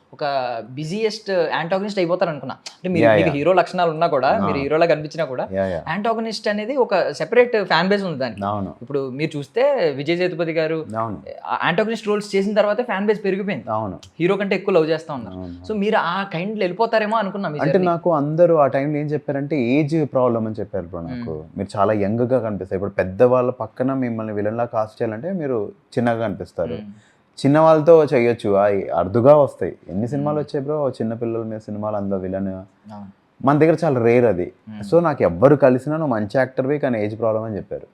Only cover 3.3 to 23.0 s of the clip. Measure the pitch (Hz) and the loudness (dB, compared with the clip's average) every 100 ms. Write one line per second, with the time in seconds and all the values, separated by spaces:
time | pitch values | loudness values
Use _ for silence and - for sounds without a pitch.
3.3 | 143 147 185 165 180 170 156 170 143 131 | 2 2 4 2 2 0 2 0 2 2
4.3 | - 98 139 139 156 170 151 151 156 151 | 2 0 -2 0 2 2 2 -2 -6 -6
5.3 | 131 156 95 95 85 147 175 220 226 226 | -6 -6 -2 -2 -2 -4 -4 -2 -2 -4
6.3 | 214 214 208 214 277 233 190 139 147 - | -6 -4 -4 -2 -2 0 0 0 -4 0
7.3 | 240 240 226 190 160 180 202 190 143 127 | 4 4 2 2 2 2 0 -2 -4 -6
8.3 | 98 101 104 95 - 120 139 135 127 156 | -4 -4 -4 -4 -10 -8 -6 -6 -4 -4
9.3 | 147 139 - 277 269 170 135 143 175 180 | -4 -6 0 0 2 0 -2 -2 0 0
10.3 | 165 165 160 156 160 127 110 165 151 - | -2 -4 -2 -2 -2 -6 -4 -4 -6 -12
11.3 | - - 120 139 170 214 226 208 208 208 | -14 -8 -2 0 0 0 -2 -2 -4 -2
12.3 | 196 196 214 208 208 233 190 208 208 196 | -2 0 2 2 2 -2 -2 0 0 -2
13.3 | 190 202 151 107 110 107 85 - - 170 | -2 -4 -6 -4 -4 -4 -8 -14 -2 0
14.3 | 196 202 196 190 185 156 156 - 139 92 | 0 -2 -2 2 2 2 -2 -6 -12 -10
15.3 | 92 90 87 - 214 196 208 156 180 196 | -12 -12 -12 -8 -4 0 0 0 -4 -4
16.3 | 160 190 214 185 180 226 226 214 226 196 | -6 -6 -4 -4 0 0 0 0 0 -2
17.3 | 202 185 147 160 190 180 170 175 156 147 | -4 -6 -2 0 2 2 0 0 0 0
18.3 | 160 175 160 139 139 143 147 151 147 - | 4 4 6 4 2 -2 -2 -4 -4 -4
19.3 | 139 143 156 117 139 151 165 143 135 123 | -6 -2 -2 2 2 2 0 0 2 2
20.3 | 117 110 107 98 98 85 90 82 82 80 | 2 -2 -6 -6 -8 -8 -10 -10 -8 -8
21.3 | 78 80 - 98 110 98 107 98 117 123 | -10 -10 -8 -6 0 2 2 2 0 2
22.3 | 127 110 101 95 95 98 98 | 0 0 -6 -6 -4 -4 -2